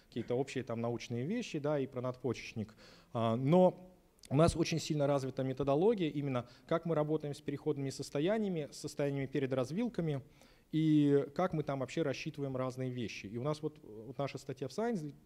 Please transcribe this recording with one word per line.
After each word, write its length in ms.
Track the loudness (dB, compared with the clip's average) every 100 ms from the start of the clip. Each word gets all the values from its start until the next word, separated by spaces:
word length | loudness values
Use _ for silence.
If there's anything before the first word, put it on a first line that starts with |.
| _
какие-то 260 | -8 -2 -2
общие 280 | -2 -4
там 160 | -4 -2
научные 460 | -2 -4 -4 -4 -4
вещи, 320 | -4 -4 -4
да, 220 | -2 0
и 80 | -2
про 140 | -4
надпочечник. 720 | -6 -4 -4 -4 -6 -8 -8 -10 -20 -20 -8
А, 220 | 0 0 2
но 540 | 6 8 6 4 -10 -20 _ _ 0
у 60 | 4
нас 200 | 4 4
очень 240 | 0 -2
сильно 280 | 0 0 2
развита 360 | 2 -2 -4
методология, 680 | -4 -2 2 4 4 2 0
именно 380 | -2 -2 -2 -4 -8 -2
как 180 | 0 2
мы 80 |
работаем 400 | 0 2 0 -2
с 80 | -8
переходными 480 | -6 -4 -2 -2 -2
состояниями, 800 | -4 -4 0 2 2 0 -2 -4
с 60 | -8
состояниями 480 | -8 -2 0 0 -2
перед 260 | -2 0
развилками, 680 | 0 0 -2 -2 -2 -2 -2 -6 -20 -20 -20 _
и 560 | 2 6 6 6 4 2 0
как 180 | 0
мы 80 | 0
там 200 | -2 -2
вообще 200 | -2 0
рассчитываем 560 | 0 -2 -6 -6 -4 -2
разные 320 | -4 -2 -4
вещи. 380 | -4 -6 -6 -8
И 100 | -4
у 60 |
нас 180 | -2 -2
вот, 160 | -4 -8
вот 340 | -18 -16 -12 -6
наша 220 | -6 -6
статья 280 | -10 -8 -8
в 40 |
«Science» 420 | -4 -2 -2 -6 -12